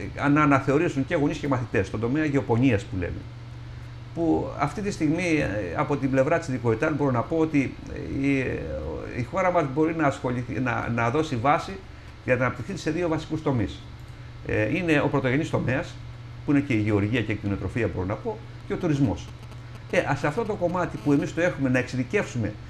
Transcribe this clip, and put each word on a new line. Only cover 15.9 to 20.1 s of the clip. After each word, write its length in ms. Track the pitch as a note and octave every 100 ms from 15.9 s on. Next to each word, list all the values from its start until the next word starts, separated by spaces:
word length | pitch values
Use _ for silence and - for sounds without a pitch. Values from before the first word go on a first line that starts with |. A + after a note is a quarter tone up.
| - - - - - -
που 60 |
είναι 80 | C#3+
και 140 | C#3+
η 60 | A2+
γεωργία 420 | G#2 G#2 G#2 B2
και 100 | G#2+
η 40 | G#2
κτηνοτροφία, 540 | G2+ G2 F#2+ B2+ G#2 -
μπορώ 100 | F#2
να 80 |
πω, 240 | G#2+ A#3 G#3 - - -
και 60 |
ο 40 | G3
τουρισμός. 480 | F3 C#3 G#2+ F2 - - - - - - -
Ε, 60 | F#3
α, 180 | B2